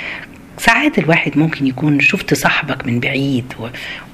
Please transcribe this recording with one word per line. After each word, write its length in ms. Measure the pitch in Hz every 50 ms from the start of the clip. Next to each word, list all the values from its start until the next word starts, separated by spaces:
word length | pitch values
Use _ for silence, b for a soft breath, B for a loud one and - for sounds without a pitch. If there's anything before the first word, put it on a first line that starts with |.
| B B B B B B - - - - -
ساعات 420 | - - - 226 247 294 302 - 214
الواحد 380 | 151 151 165 160 - - 143
ممكن 300 | 143 156 160 - - 143
يكون 320 | 131 127 131 156 151 147 139
شفت 340 | - - - 185 - - 151
صاحبك 520 | - - 175 - - - 143 - - -
من 120 | - 120 120
بعيد 540 | 120 - 127 135 139 139 135 123 120 - - -
و-، 80 | 113 117 B B B B B B B B